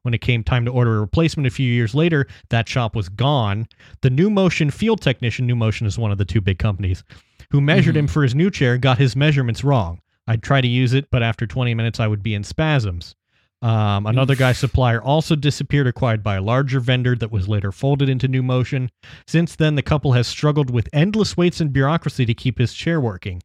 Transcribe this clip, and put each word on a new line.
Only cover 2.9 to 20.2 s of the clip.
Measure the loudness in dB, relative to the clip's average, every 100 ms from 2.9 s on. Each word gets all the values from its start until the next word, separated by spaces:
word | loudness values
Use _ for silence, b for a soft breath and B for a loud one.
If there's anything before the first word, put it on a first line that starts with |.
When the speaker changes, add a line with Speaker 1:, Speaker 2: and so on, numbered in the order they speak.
| -4
Speaker 1:
was | -6
gone. | -2 0 2 0 -2 -6 B B B
The | 0
New | 2 2
Motion | 4 2 2 -2
field | 0 -2 0
technician, | 0 -2 -4 -2 -2
New | 0
Motion | 0 0 -2
is | -2
one | -2
of | -2
the |
two | 0 0
big | 0 0
companies, | -2 -2 -4 -4 -8 B B B B
who | 0
measured | 4 4 4 2
him | 0
Speaker 2:
Mm-hmm. |
Speaker 1:
for | 2
his | 2 2
new | 0
chair, | 2 0 2
got | 2 2
his | 2 2
measurements | 2 2 0 -2 0
wrong. | 0 0 -8 _ _ -4
I'd | -4
try | 0 0
to | 2
use | 2 2
it, | 0 0
but | 0
after | 0 -2 -6
twenty | -4 -2
minutes, | -2 -4 -2
I | -2
would | -2
be | -2 -4
in | -6
spasms. | -2 0 2 0 -6 -12 -20 _ _ _ _
Um, | -2 0 2 0 0
another | 0 2
Speaker 2:
Oof. | 2
Speaker 1:
guy | 2
supplier | 2 0 2 2 0
also | 0 -2 0 0
disappeared, | 0 -2 -2 0 0
acquired | 0 -2 -2
by | -2 -2
a |
larger | 0 0 0 -2
vendor | 0 0 0 -2
that | -2
was | -4 -2
later | -2 -2
folded | -2 0 2 2
into | 0 0
New | 0
Motion. | 0 0 0 -4 -6 _ B B B
Since | 0 0 0
then, | 0 0
the |
couple | 0 0 2
has | 2